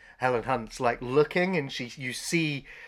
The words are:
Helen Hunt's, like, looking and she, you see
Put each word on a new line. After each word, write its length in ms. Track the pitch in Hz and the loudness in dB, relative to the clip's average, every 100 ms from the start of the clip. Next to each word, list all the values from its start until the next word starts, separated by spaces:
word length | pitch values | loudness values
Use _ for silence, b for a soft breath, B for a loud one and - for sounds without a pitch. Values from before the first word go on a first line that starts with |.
| b b | b b
Helen 240 | 127 123 | 0 2
Hunt's, 380 | 107 127 110 - | 0 -2 -2 -2
like, 200 | 123 120 | 0 0
looking 560 | 123 139 147 185 180 180 | 2 4 4 4 2 2
and 160 | 139 | -2
she, 180 | - 123 - | -6 -8 -8
you 160 | 127 | -8
see 540 | - - 170 156 139 - B | -6 0 2 2 -2 -6 B